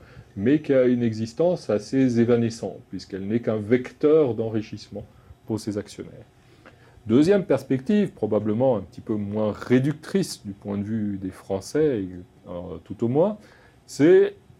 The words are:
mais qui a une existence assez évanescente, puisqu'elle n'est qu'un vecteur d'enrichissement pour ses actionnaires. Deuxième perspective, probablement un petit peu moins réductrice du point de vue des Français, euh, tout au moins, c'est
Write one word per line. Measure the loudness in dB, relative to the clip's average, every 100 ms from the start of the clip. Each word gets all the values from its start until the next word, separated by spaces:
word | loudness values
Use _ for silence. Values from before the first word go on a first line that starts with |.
| -16 -20 -16 -4
mais | 2 2
qui | 2
a | 4
une | 4 2
existence | 0 -2 -6 0 0 0 -2
assez | -2 0 2 2 4
évanescente, | 4 4 2 -2 -8 -10 -12
puisqu'elle | -14 -10 -8 -4
n'est | -2
qu'un | -2 -4
vecteur | 0 0 0 -2 4 4 4
d'enrichissement | 0 -4 -4 -6 -12 -14 -14 -16 -20 -20 -20 -8
pour | -6
ses | -4 -6
actionnaires. | -8 -12 -16 -18 -20 _ _ _ -20 -20 _ -14 2
Deuxième | 4 6 4
perspective, | 2 -2 0 -4 0 0 0
probablement | -2 -2 0 0 0 0 0
un |
petit | -4 -12
peu | -6
moins | -4 -4 -2 -2
réductrice | -4 0 2 2 -2 -4 -2 -2 -6
du | -14
point | -12 -8 -6
de |
vue | -4 -4 -4 -6
des | -8
Français, | -12 -6 -6 -4 0 0 0 -4 -10 -18 _ -14
euh, | -12 -10 -12
tout | -12 -4
au | 0
moins, | 2 0 -2 -12 -20 -20 _ -16
c'est | 2 6 6 4 0 -18